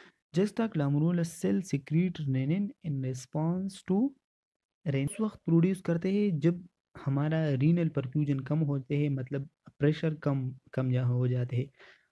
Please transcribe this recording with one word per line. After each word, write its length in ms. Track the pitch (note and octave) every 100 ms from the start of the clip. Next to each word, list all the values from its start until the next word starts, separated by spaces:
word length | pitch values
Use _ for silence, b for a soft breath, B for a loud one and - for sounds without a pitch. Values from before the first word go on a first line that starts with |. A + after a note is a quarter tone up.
| B B _
just 200 | E3 G#3
a 140 | A3 A3
glomerular 760 | E3 C#3 D3 D#3+ F3 E3 -
cell 300 | F#3 G3+ F3+
secrete 460 | C#3+ - D#3 F3+ F3
renin 480 | C#3+ C3 C3+ F#3 G3+ - E3
in 60 |
response 800 | C#3 C3 B2+ - D#3 D#3+ F#3 G3
to 360 | F#3+ - F#3+ C4+ - _ _ _ _ _ _ D#3+
renin। 240 | C3+ C#3
उस 60 | -
वक्त 200 | G#3+ - -
प्रोड्यूस 340 | E3 F3+ F#3+
करते 320 | - E3+ F#3
हैं 260 | G3+ G#3 D#3
जब 300 | D#3+ F3+ - _ _ -
हमारा 460 | - C#3 D3+ D#3+ D#3
renal 380 | C3 D3 E3+ D#3+
perfusion 520 | C#3+ C3 D3+ C#3+ C3+
कम 180 | C3 D3+
होते 400 | D3 C#3 B2+ C#3+
हैं, 120 | D3
मतलब 380 | C3+ B2+ C#3 C3+ _ - -
pressure 360 | D3 D#3 D#3+
कम, 400 | D3+ D3 C#3 B2+ - _
कम 200 | - C3
जा, 120 | B2
हो 240 | B2 B2 B2+
जाते 280 | B2 B2 B2
हैं, 140 | B2 B B B B